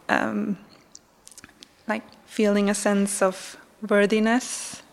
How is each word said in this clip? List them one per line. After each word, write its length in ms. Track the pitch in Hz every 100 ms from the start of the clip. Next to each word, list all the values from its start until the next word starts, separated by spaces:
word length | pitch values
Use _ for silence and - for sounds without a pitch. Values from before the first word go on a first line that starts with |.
| -
um, 480 | - - 214 214 190 - - _ - _ _ - - - _ - _ -
like, 160 | 220 - - -
feeling 420 | - 208 208 202
a 60 | 202
sense 460 | 208 202 196 -
of 360 | 190 185 - - - _ 208
worthiness. 920 | 202 202 214 220 240 - - - - -